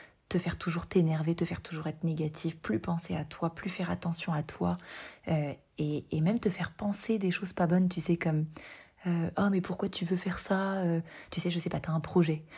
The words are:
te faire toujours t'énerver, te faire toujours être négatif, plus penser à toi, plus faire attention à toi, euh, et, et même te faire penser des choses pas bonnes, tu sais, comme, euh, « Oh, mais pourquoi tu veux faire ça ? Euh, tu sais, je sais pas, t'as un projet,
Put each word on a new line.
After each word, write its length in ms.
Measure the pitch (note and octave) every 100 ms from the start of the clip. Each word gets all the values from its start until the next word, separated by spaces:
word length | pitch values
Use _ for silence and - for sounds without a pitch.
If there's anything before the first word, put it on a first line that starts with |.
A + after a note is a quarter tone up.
| - _ -
te 80 | F3+
faire 200 | F3 -
toujours 300 | - E3 -
t'énerver, 480 | F#3+ D#3+ D#3 D#3 E3+
te 80 |
faire 180 | E3+ E3+
toujours 260 | - D#3+ D#3
être 180 | D#3 E3
négatif, 520 | D#3 D3+ - E3 -
plus 220 | - G#3+
penser 380 | F3 E3+ - E3
à 80 | D#3
toi, 280 | - E3
plus 160 | E3 F#3+
faire 220 | F3 F3
attention 400 | F3+ F3 E3 -
à 120 | D3+
toi, 280 | D#3 - F3 F3 - - - - -
euh, 260 | D#3+ D3 C#3 _ -
et, 280 | D3+ D3 -
et 120 | D#3
même 180 | D#3+ A#3
te 100 | G#3
faire 220 | F3+ E3
penser 480 | - G#3 G3 - A3
des 120 | F#3+
choses 200 | F3+ F#3
pas 160 | - E3+
bonnes, 220 | F3+ F#3
tu 100 | F3+
sais, 160 | - E3+
comme, 300 | E3+ D#3 D#3 - - - - _ F3+
euh, « 220 | E3+ E3 -
Oh, 120 | G3+
mais 80 | F#3+
pourquoi 300 | F3+ F3+ G3
tu 160 | - E3+
veux 100 | F3+
faire 240 | F#3+ F3+
ça ? 360 | - F#3+ G3 G3
Euh, 180 | F3 E3 E3 - -
tu 100 | -
sais, 80 | F3
je 100 | E3+
sais 100 | E3
pas, 120 | -
t'as 100 | -
un 80 | D#3+
projet, 460 | D3+ F3+ D#3+ D#3 -